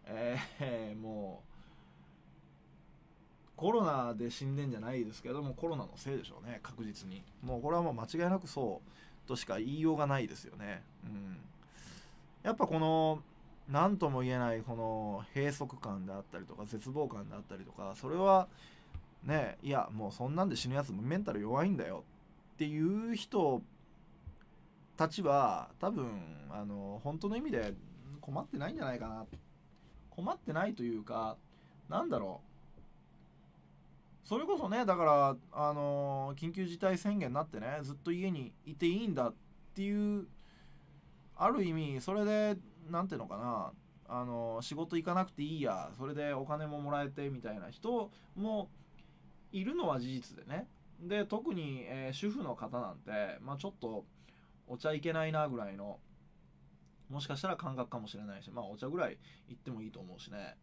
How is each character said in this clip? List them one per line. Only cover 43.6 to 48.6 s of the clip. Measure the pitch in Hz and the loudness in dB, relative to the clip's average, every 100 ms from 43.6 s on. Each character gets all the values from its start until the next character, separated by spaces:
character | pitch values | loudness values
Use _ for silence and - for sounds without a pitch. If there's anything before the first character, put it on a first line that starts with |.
| 78 - - - - | -4 -10 -20 -20 -6
あ | 123 | -4
の | 123 117 117 113 | -2 -2 -2 -2
ー、 | |
仕 | 123 147 | -4 -4
事 | 165 165 | -2 0
行 | 165 | 2
か | |
な | 175 185 | 2 2
く | |
て | - | -2
い | 147 160 | -4 0
い | |
や、 | 127 95 78 107 | 0 0 -4 -6
そ | 135 | -6
れ | |
で | 147 147 | -2 -2
お | 135 139 | -2 -2
金 | 151 151 | -2 -2
も | 147 | -4
も | 143 | -2
ら | 143 | 0
え | 139 | -2
て | 139 139 | -2 -4
み | 131 | -4
た | 117 | -6
い | 107 | -6
な | 87 | -8
人 | 123 226 240 208 - - - | -6 0 0 0 -8 -16 -6
も | 214 214 | -2 -2